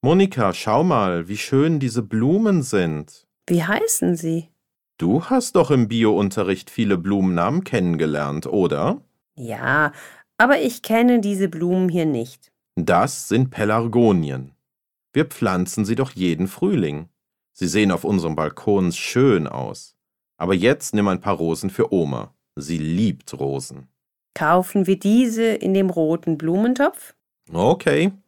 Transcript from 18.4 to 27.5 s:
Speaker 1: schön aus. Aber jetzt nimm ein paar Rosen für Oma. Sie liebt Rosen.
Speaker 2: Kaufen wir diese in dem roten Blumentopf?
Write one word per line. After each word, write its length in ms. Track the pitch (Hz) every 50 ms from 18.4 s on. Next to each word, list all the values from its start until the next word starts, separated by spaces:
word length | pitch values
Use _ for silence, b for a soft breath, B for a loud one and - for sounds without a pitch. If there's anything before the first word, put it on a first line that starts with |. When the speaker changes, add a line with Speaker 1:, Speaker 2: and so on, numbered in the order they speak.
| 80 78 - - - - 104 98 92 87 85
Speaker 1:
schön 540 | - - - - 127 131 139 110 90 78
aus. 500 | - - 64 65 53 50 - - - _ _ _ _ _ _ _ _ _
Aber 180 | _ 85 90 98
jetzt 400 | 92 87 117 147 165 - - -
nimm 140 | 107 101 101
ein 120 | 95 90
paar 160 | - 101 98
Rosen 340 | 78 82 82 82 80 - 95
für 220 | 90 - - - -
Oma. 420 | 92 82 73 67 58 52 - _ _ _ _ _
Sie 240 | - 69 73 85 80
liebt 540 | 76 78 82 90 113 214 - 65 _ - - 69
Rosen. 480 | 69 69 69 69 65 - 65 67 67 _ _ _ _ _ _ _ _ _ _
Speaker 2:
Kaufen 520 | - 160 151 165 185 180 - - 202 190
wir 120 | 180 196 190
diese 480 | - 196 214 233 262 240 220 226 226
in 260 | 226 214 - - 185 190
dem 160 | 196 196 190
roten 480 | 175 170 160 156 165 160 - - 165
Blumentopf? 800 | 147 156 160 170 190 214 240 254 254 277 320 370 - - - - _ _ _ _ _ _ _